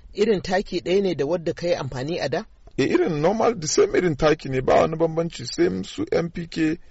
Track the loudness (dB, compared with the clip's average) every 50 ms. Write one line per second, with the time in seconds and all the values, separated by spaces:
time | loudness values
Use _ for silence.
0 | -20 -8 -2 0 2 2 2 0 0 -2 -2 -2 -2 -2 -6 -4 -2 0 2 2
1 | 2 0 0 -2 -2 -2 -2 -2 -2 -4 -6 -4 -2 -2 -2 -2 -4 -6 -6 -6
2 | -6 -6 -4 -4 -4 -2 -4 -4 -6 -8 -18 -20 -20 -8 -2 -2 0 2 2 2
3 | 2 2 0 2 2 2 2 2 2 0 0 0 -4 0 2 4 4 4 4 2
4 | 2 2 2 4 4 4 2 2 0 -4 -2 0 2 4 4 4 4 2 2 0
5 | 0 0 0 -2 -4 -4 -6 -8 -12 -6 0 0 2 2 0 -2 -8 -8 -6 -6
6 | -4 -2 0 0 -2 -2 -6 -8 -10 -6 -2 0 0 0 0 -2 -8 -20